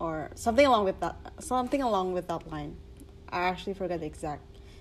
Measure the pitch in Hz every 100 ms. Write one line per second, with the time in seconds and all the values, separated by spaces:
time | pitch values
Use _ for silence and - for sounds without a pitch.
0 | 165 156 147 - 233 226 285 233 196 -
1 | 170 - - - - 254 247 285 254 202
2 | 185 180 170 165 165 156 147 165 - -
3 | - - - 180 180 180 - 190 185 170
4 | 156 - 156 147 - - - -